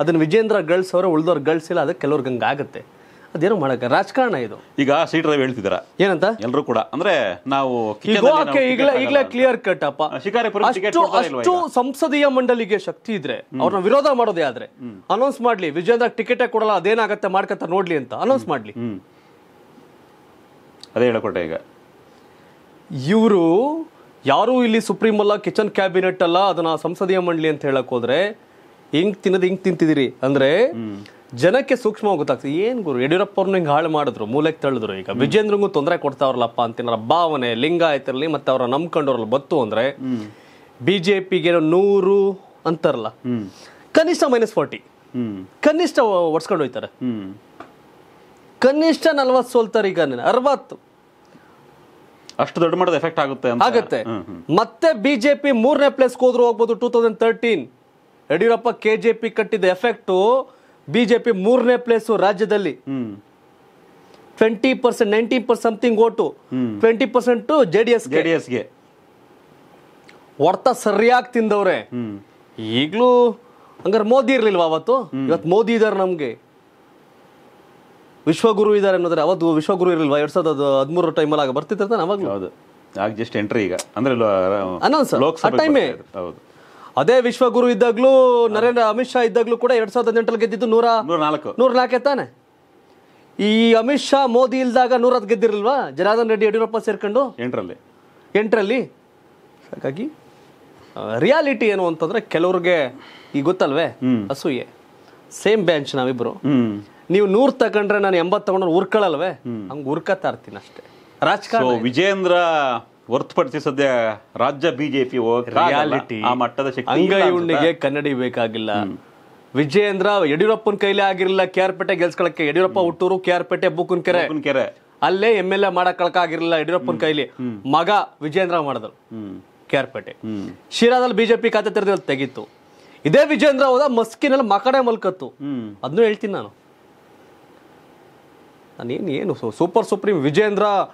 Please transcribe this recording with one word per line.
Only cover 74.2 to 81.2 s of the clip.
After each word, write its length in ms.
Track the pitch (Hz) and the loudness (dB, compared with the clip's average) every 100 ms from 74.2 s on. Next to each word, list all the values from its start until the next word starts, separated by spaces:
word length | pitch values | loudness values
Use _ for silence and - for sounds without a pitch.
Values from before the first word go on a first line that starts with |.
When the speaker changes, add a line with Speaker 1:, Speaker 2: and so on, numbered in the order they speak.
| 240 | 2
Speaker 1:
ಇರ್ಲಿಲ್ವಾ 320 | 262 214 185 | 2 2 2
ಅವತ್ತು? 380 | 165 160 185 262 | 2 0 0 -2
Speaker 2:
ಹ್ಮ್. 260 | 175 135 135 | -2 -4 -2
Speaker 1:
ಇವತ್ತು 200 | 160 156 | -2 2
ಮೋದಿ 260 | 196 226 | 2 2
ಇದಾರೆ 220 | 233 214 196 | 2 2 2
ನಮ್ಗೆ. 420 | 185 170 131 - _ _ _ _ _ _ _ _ _ _ _ _ _ - _ - - - 151 | -2 -2 -6 -8 _ _ _ _ _ _ _ _ _ _ _ _ _ -20 _ -20 -20 -6 -4
ವಿಶ್ವಗುರು 500 | 160 226 208 214 208 | 2 2 4 2 4
ಇದಾರೆ 180 | 196 | 2
ಅನ್ನೋದ್ರೆ 260 | 185 170 160 | 2 0 0
ಅವತ್ತು 320 | 156 180 165 | 0 2 2
ವಿಶ್ವಗುರು 380 | 156 151 185 180 | 0 0 0 2
ಇರ್ಲಿಲ್ವಾ? 280 | 165 147 147 | 2 2 0
ಎರಡ್ 120 | 147 | 0
ಸಾವಿರದ 480 | 185 160 143 143 135 | 0 0 0 0 0
ಹದಿಮೂರರ 300 | 139 175 165 | 0 0 0
ಟೈಮಲ್ಲಿ 320 | 160 | 0